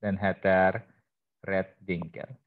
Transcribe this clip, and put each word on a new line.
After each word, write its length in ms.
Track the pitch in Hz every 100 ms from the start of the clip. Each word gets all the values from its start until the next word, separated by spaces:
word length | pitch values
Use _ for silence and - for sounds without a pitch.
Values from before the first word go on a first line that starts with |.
den 180 | 107 95
heter 640 | 98 92 101 95 92 - - _ _ _ _ _
rätt 340 | - 95 92 _
vinkel. 560 | - 87 82 - - 131